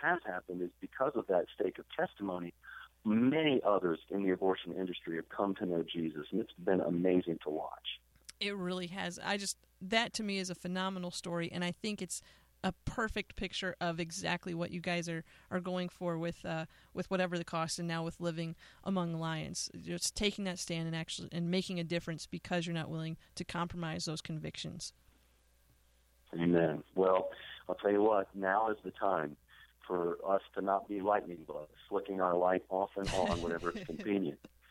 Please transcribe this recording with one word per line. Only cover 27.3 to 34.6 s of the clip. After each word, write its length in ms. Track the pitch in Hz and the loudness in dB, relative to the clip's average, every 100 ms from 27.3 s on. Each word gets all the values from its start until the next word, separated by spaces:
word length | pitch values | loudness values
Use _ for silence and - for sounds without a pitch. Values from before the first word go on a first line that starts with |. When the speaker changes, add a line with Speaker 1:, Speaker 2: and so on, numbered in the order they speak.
| - - - - | -6 -14 -12 -6
Speaker 1:
I'll 80 | 90 | 0
tell 160 | 101 | 4
you 100 | 101 | 6
what, 260 | 107 104 95 | 6 4 0
now 360 | 98 95 101 113 | -2 2 4 2
is 60 | 104 | 0
the 60 | 92 | -6
time 460 | - 101 87 73 73 _ - - _ - | -2 2 2 0 -6 _ -20 -20 _ -4
for 320 | 90 87 85 95 | 0 0 -2 0
us 140 | 98 - | 0 0
to 60 | 101 | -4
not 280 | 95 98 101 | 0 0 0
be 120 | 101 | -2
lightning 440 | 95 104 85 85 80 | 2 2 0 -10 -10
bugs, 240 | 73 76 - - | -10 -10 -16 -4
flicking 320 | 101 98 95 | -4 -2 2
our 160 | 92 87 | 4 6
light 280 | 90 92 - | 6 4 2
off 220 | 95 98 98 | 0 0 -2
and 120 | 95 | -2
on 300 | 95 90 87 | 2 2 0
whenever 300 | 82 85 87 | -2 -2 -2
it's 160 | 101 90 | -4 -8
Speaker 2:
<laughs> 0 | |
Speaker 1:
convenient, 540 | 80 101 101 80 71 - _ | -6 0 2 0 -4 -16 _